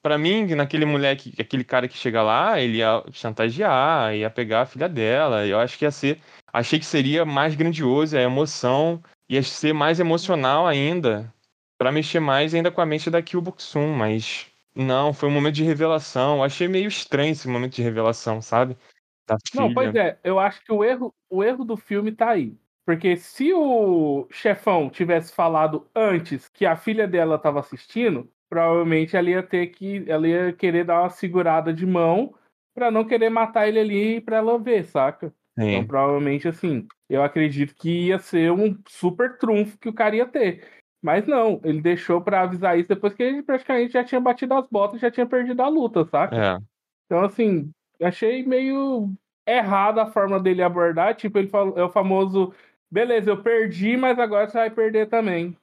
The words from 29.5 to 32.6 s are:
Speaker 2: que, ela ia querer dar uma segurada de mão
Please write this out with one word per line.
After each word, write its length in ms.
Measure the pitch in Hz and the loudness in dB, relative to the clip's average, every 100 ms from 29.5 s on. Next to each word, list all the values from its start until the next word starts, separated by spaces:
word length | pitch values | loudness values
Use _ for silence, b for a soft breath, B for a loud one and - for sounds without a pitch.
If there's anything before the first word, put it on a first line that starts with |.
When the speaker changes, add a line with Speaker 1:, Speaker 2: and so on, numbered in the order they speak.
| 180 175 | -2 -2
Speaker 2:
que, 360 | - 196 202 180 | -6 -8 -8 -4
ela 220 | 156 160 | 0 2
ia 240 | 170 180 | 2 0
querer 320 | 175 185 170 | -2 0 0
dar 160 | 170 170 | 2 2
uma 80 | 180 | 0
segurada 640 | 175 190 180 170 160 160 | -2 -4 0 2 2 0
de 140 | 160 185 | -2 0
mão 480 | 180 165 175 269 b b _ | 2 2 2 0 b b _